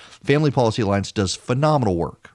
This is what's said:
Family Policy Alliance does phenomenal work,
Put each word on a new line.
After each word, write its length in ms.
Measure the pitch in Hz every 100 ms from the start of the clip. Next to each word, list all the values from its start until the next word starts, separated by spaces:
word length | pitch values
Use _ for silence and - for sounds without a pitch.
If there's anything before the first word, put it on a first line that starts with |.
| - -
Family 300 | - 143 151
Policy 300 | 127 113 110
Alliance 280 | 101 101 95
does 240 | - 95
phenomenal 600 | - - 127 151 151 110 87
work, 340 | 76 - -